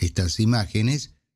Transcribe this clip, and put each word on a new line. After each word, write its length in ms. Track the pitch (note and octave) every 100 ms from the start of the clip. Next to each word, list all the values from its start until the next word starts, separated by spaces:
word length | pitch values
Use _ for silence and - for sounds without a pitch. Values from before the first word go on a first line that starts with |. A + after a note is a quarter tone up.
estas 380 | F2+ - F2+ -
imágenes, 720 | A2 A#2+ G2 G#2+ A2+ C#3+ - - _